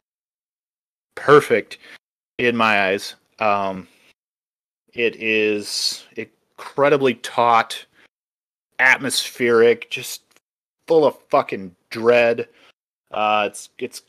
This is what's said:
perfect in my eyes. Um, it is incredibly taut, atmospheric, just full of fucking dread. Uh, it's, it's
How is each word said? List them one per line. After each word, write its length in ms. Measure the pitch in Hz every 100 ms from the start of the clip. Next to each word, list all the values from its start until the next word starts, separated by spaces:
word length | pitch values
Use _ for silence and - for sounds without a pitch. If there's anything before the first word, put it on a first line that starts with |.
| _ _ _ _ _ _ _ _ _ _ _ -
perfect 640 | - 147 - 113 - - - - _ _ _ -
in 180 | 123 117
my 340 | 110 104 95
eyes. 260 | 101 - - _ -
Um, 480 | 110 101 98 95 85 _ _ _ _ _ _ _ _ _ _
it 220 | - 117 107
is 920 | 110 110 107 107 104 - - - - -
incredibly 1000 | 110 _ _ - - - 139 147 135 120
taut, 680 | - - 120 113 113 - - _ _ _ _ _ _ _ _ -
atmospheric, 1080 | 127 127 131 - - - 120 113 117 113 -
just 320 | - 127 - _ _ _ _ _ _ -
full 180 | 165 139
of 120 | - _
fucking 460 | 143 123 113 92 - _
dread. 580 | 117 117 120 117 117 120 _ _ _ _ _ _
Uh, 340 | - 107 107 101
it's, 200 | - - -
it's 220 | 123 -